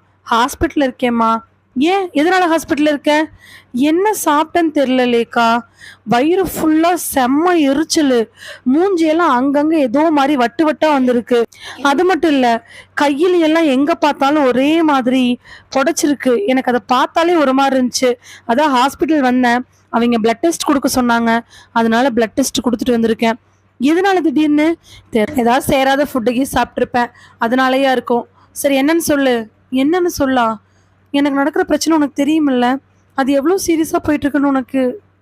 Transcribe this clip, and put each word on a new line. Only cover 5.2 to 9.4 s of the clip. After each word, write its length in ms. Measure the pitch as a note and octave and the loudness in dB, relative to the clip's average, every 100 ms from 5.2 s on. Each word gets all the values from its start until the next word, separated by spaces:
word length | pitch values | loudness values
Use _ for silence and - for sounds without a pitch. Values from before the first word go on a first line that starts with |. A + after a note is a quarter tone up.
| A3+ A#3+ A3+ A#3 - _ - - | -2 0 0 0 -4 _ -20 -16
வயிறு 400 | - A#3+ D4+ F#4+ | -2 0 2 0
ஃபுல்லா 520 | F4+ - D#4+ D#4 E4+ F4 - | -2 -2 0 2 2 -2 -4
செம்ம 400 | C#4+ B3 C#4+ F4+ | -2 0 0 2
எரிச்சலு, 720 | F4 C#4 C#4 D#4+ E4 C#4+ A#3+ A3 - - - B3 | 2 2 0 0 0 2 0 -2 -8 -20 -8 -2
மூஞ்சியெல்லாம் 580 | C#4+ G4 F4 D#4+ D#4+ E4+ | 0 2 0 0 2 2
அங்கங்க 340 | B3 | 2